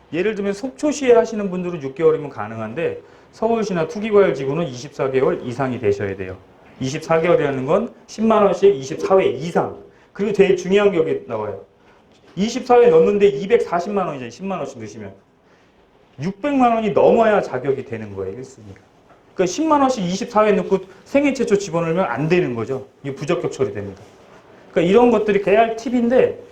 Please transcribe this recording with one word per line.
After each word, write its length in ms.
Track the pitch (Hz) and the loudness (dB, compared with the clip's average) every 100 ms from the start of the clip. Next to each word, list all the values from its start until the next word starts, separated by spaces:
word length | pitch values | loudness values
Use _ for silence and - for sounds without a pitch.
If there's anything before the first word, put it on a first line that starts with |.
| _ | _
예를 200 | 151 202 | -4 -2
들면 200 | 208 202 | -2 -6
속초시에 580 | 196 262 - 302 - 262 | -6 -10 -4 -4 0 4
하시는 380 | 226 220 208 196 | 4 4 -2 -6
분들은 320 | 180 175 170 | -6 -6 -6
육 120 | 135 | -8
개월이면 360 | 135 160 156 143 | 0 2 2 -2
가능한데 720 | 117 107 113 110 131 156 - - - _ | -10 -10 -8 -8 -6 -6 -6 -14 -20 _
서울시나 560 | - 226 226 202 175 156 | -4 -2 0 -2 -2 -4
투기과열지구는 800 | 208 220 208 185 143 135 151 165 | -6 0 2 4 0 -4 -4 -4
이십사 420 | 123 143 - 135 | -8 -12 -6 -2
개월 300 | 131 143 - | 2 0 0
이상이 360 | 123 117 131 117 | -6 -6 -4 -2
되셔야 380 | 101 101 101 95 | -2 -2 -4 -8
돼요. 200 | 92 80 _ _ _ - | -10 -14 _ _ _ -10
이십사 400 | 131 151 - 165 | -8 -6 0 0
개월이라는 440 | 175 160 143 131 131 | 2 2 2 -2 0
건 260 | 190 233 - - | -2 -2 -10 -16
십만 380 | - 220 214 | -2 2 4
원씩 300 | 196 175 196 139 | 4 4 4 4
이십사 420 | 135 - - 190 | -2 -6 2 2
회 80 | 139 | 2
이상. 520 | 123 170 185 135 - - _ _ | -2 -4 -2 -2 -6 -18 _ _
그리고 200 | - 214 | -6 -2
제일 240 | 190 185 175 | 2 2 2
중요한 360 | 180 202 202 | 0 2 2
게 60 | 175 | 0
여기 240 | 139 135 - | -2 -4 -6
나와요. 380 | 110 104 95 - _ _ _ _ _ _ - | -8 -8 -10 -16 _ _ _ _ _ _ -4
이십사 440 | 214 254 - 240 | -4 -2 4 6
회 80 | 240 | 8
넣는데 380 | 240 202 208 202 | 6 6 4 4
이백사십만 800 | - 190 233 - 175 202 202 170 | 2 2 0 2 -4 -2 -4 -4
원이잖아요. 240 | 143 120 | -6 -12
십만 280 | - 190 180 | -10 -8 -8
원씩 200 | 135 117 | -8 -12
넣으시면. 340 | 110 110 101 95 _ _ _ _ _ _ _ _ _ - | -14 -14 -16 -18 _ _ _ _ _ _ _ _ _ -10
육백만 500 | 156 - 294 277 240 | -8 -4 -2 2 2
원이 200 | 226 214 | 2 0
넘어야 480 | - - 226 220 202 | 4 6 6 4 2
자격이 440 | - 127 139 135 - | 0 -4 -2 -4 -4
되는 280 | 110 107 | -10 -10
거예요. 220 | 98 95 101 | -8 -8 -10
일 80 | |
순위가. 360 | 127 - 104 95 _ _ _ _ _ | -14 -18 -20 -20 _ _ _ _ _
그러니까 160 | - 180 | -4 -2
십만 300 | - 320 294 | -2 0 2
원씩 240 | 262 254 | 2 0
이십사 400 | 175 196 - 208 | -4 -4 -2 2
회 80 | 214 | 2
넣고 280 | 190 - 190 - - | 2 0 -2 -4 -20
생애 280 | - 277 285 | -4 0 0
최초 240 | 262 220 202 | 0 0 0
집어넣으면 480 | - 170 165 165 | 0 -4 -2 -2
안 240 | 185 120 156 | -2 -2 0
되는 260 | 180 147 | 0 0
거죠. 320 | 117 107 131 - _ | -2 -6 -8 -10 _
이게 120 | 143 | -12
부적격 360 | 135 151 170 143 | -8 -4 -4 -4
처리됩니다. 520 | - 131 104 98 95 - - - - _ - - | -4 -4 -4 -10 -14 -20 -20 -20 -20 _ -20 -6
그러니까 180 | 185 170 | -2 2
이런 200 | 233 240 | 4 6
것들이 320 | 214 214 196 | 4 2 0
깨알 340 | 180 208 226 226 | 2 4 2 -2
팁인데 640 | 269 247 233 254 - - - | -4 -2 2 4 2 0 -16